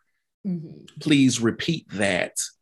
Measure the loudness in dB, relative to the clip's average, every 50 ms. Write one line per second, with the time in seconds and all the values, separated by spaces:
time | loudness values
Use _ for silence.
0 | _ _ _ _ _ _ _ _ -8 -6 -6 -6 -8 -12 -18 -20 -20 -20 -14 -4
1 | 0 4 4 6 6 4 4 2 0 0 0 -2 -2 -4 -4 -4 -6 -8 -4 -2
2 | 0 0 0 0 -2 -4 -6 -8 -8 -10 -10 _